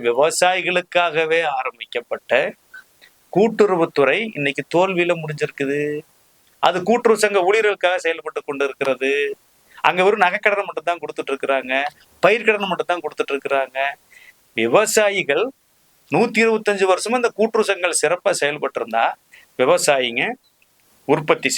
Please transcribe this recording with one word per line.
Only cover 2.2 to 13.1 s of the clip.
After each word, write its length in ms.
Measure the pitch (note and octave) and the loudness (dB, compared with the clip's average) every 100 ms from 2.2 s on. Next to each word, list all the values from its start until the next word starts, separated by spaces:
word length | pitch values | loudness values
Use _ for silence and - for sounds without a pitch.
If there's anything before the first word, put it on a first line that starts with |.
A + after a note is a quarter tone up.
| - A#2+ E3+ B3+ _ - - _ _ _ _ E3+ | -2 0 0 -6 _ -20 -20 _ _ _ _ 0
கூட்டுறவுத்துறை 800 | A3 A3 G#3 F3+ E3 D#3 C3+ E3 A3 E3 | 2 2 2 2 0 2 2 2 -2 -6
இன்னைக்கு 260 | C#3+ C#3 C#3 | -6 -4 -2
தோல்வியில 400 | E3 F#3 F3+ F3 E3+ | 0 2 0 -2 -2
முடிஞ்சிருக்குது. 560 | D#3 D3+ D3+ - C3+ C#3+ D3 D3 - _ _ _ _ _ D3+ | -6 -6 -6 -4 -4 -2 -4 -6 -12 _ _ _ _ _ 0
அது 100 | F3+ F3+ | 0 0
கூட்டுறவு 320 | A#3 A#3 A3 | 2 2 2
சங்க 160 | G#3+ G3+ F3+ | 2 2 2
ஊழியர்களுக்காக 540 | G#3+ G#3+ F#3+ F3+ F3+ E3 | 2 2 0 0 0 -2
செயல்பட்டு 360 | E3 D#3 D3+ | -4 -6 -8
கொண்டு 220 | C#3+ C#3 C#3 | -6 -4 -4
இருக்கிறது. 440 | C3 C3+ B2+ C3+ C#3+ C#3+ C#3 _ _ _ - - | -2 -2 -2 -2 -2 -2 -6 _ _ _ -4 -2
அங்க 120 | F3+ F#3 | 2 2
வெறும் 180 | G#3 F3+ | 4 2
நகைக்கடனை 380 | G3 G#3+ G3+ F#3+ | 2 0 -2 -4
மட்டும் 220 | E3 D#3 | -6 -6
தான் 120 | E3+ | -6
கொடுத்துட்டு 280 | D3+ D3+ D3+ | -6 -10 -8
இருக்கிறாங்க, 380 | C3+ - C3+ B2+ C3 C#3+ - _ _ F3+ | -6 -2 -2 -2 -4 -4 -8 _ _ 2
பயிர்க்கடனை 420 | A3 G#3+ G#3 G3+ | 2 0 -2 -2
மட்டும் 200 | F3 - | -4 -4
தான் 120 | F3 | -4
கொடுத்துட்டு 280 | D3+ | -6